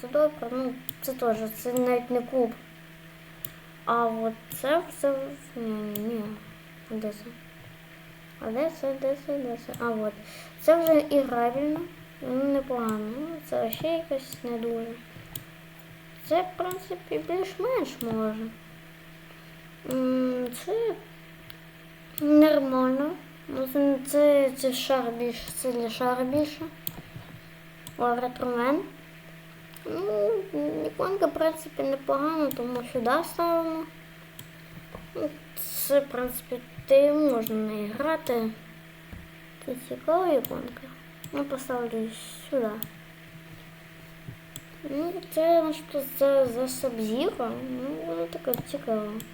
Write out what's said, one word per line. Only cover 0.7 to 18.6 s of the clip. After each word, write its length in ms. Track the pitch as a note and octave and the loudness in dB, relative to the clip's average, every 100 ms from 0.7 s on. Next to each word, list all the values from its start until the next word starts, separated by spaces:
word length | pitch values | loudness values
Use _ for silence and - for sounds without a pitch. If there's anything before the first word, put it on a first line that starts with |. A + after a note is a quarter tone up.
| B3+ - - | -4 -10 -8
це 100 | - | -6
теж, 240 | C4 A#3+ A3 A3 - | 0 2 2 -2 -4
це 160 | B3 | -2
навіть 380 | B3 B3 B3 A#3+ | 2 4 2 2
не 120 | B3 | 0
клуб. 300 | A#3+ C4 A3+ - - - - - - - - - - - - - | 2 2 2 0 -16 -20 -20 -20 -20 -20 -20 -14 -14 -14 -20 -6
А 220 | - A#3 A#3 | 0 2 2
от 280 | A3+ A3+ A3+ - - | 0 -2 -4 -10 -4
це 220 | C4 D#4+ E4+ | 2 2 2
все, 260 | - C#4 C4+ C#4 C#4+ - B3 | 0 0 0 -4 -10 -12 -8
ні, 160 | A3+ | -4
ні, 260 | G#3+ G#3+ G#3 | -4 -4 -4
ні. 240 | A3 A#3 G#3 G#3+ - - - - - | -4 -4 -6 -10 -14 -18 -20 -20 -8
Де 180 | A3 G#3+ | -6 -4
це? 160 | - A#3+ - - - - - - - - - - - | -6 -14 -18 -18 -20 -20 -20 -20 -20 -20 -20 -20 -10
А 100 | A3+ | -4
де 200 | A3+ D#4+ D#4+ | -2 -2 -2
це, 140 | C4+ C4+ | -4 -2
де 160 | C4 C#4 - | -2 -2 -2
це, 120 | C#4+ | -2
де 180 | B3 A#3+ - | -2 -6 -8
це? 60 | - | -4
А, 120 | A#3 | -2
от. 220 | A3 G#3+ G3+ - - - - | 0 -2 -4 -12 -16 -16 2
Це 160 | - E4 | 6 6
вже 240 | E4 D4+ | 8 6
іграбельно. 800 | D4 C#4+ C4 A#3+ A#3+ C4 D4 D#4 F4 - - - | 8 4 4 2 2 2 0 0 -4 -12 -20 -10
Ну, 220 | C4 B3+ | -2 0
непогано. 540 | C#4 C#4 C4+ A#3+ A3+ G#3+ G#3+ B3 | 2 2 0 -2 0 -2 -4 -6
Ну, 60 | D#4 D#4+ - | -6 -8 -4
це 240 | B3 A3+ | -2 0
ще 180 | - D#4 | -2 0
якось 480 | E4 E4 C4+ - - | -2 -2 -4 -4 -10
не 160 | A#3+ A#3 | -6 -4
дуже. 280 | A#3 A3+ A#3 A#3 - - - - - - - - - - - - - | -2 -4 -6 -10 -16 -18 -16 -16 -16 -20 -20 -20 -20 -20 -20 -18 0
Це, 160 | D#4+ | 2
в 140 | F#4 - | 2 -4
принципі, 640 | F4+ F#4 - F4 - - D#4+ | -4 -4 -6 -10 -4 -4 -2
більш-менш 600 | F4 F#4+ - G#4+ C5 C4+ - | -2 -2 -2 0 0 0 -4
може. 440 | A#3 A3 G#3+ A3 A3+ - | -4 0 0 -2 -8 -10